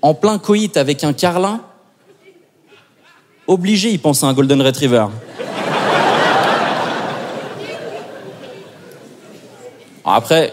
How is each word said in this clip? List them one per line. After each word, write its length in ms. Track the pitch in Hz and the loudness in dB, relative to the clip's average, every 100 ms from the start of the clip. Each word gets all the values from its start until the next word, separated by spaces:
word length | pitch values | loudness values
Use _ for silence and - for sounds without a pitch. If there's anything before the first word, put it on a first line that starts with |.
en 100 | 143 | 4
plein 240 | 151 214 214 | 4 2 0
coït 380 | - 208 214 - | 0 0 2 0
avec 260 | 135 135 | 0 0
un 120 | 151 | -2
carlin, 480 | 135 180 175 190 220 - - _ _ _ - - _ _ _ _ - _ _ _ _ _ _ - | 0 0 0 -2 -4 -10 -20 _ _ _ -20 -20 _ _ _ _ -20 _ _ _ _ _ _ 0
obligé, 420 | 185 185 208 214 | 0 4 2 2
il 80 | 196 | 2
pense 240 | 151 135 | 2 2
à 40 | 139 | 2
un 80 | |
Golden 260 | 131 135 139 | 4 4 4
Retriever. 460 | 135 131 139 120 104 110 - - - - - - - - - - - - - - - - - - - - - - - - - - - - - - 127 - - - - - - - - - - - - - - - - - | 4 2 2 4 2 -4 -16 -12 -10 -6 -4 -2 0 2 2 2 2 2 2 0 -2 -4 -4 -6 -6 -8 -10 -10 -10 -12 -12 -10 -12 -12 -14 -16 -18 -18 -18 -18 -20 -20 -20 -20 -20 -20 -20 -20 -20 -20 -20 -20 -20 -10
Après, 480 | - 101 117 160 151 | 0 0 2 2 2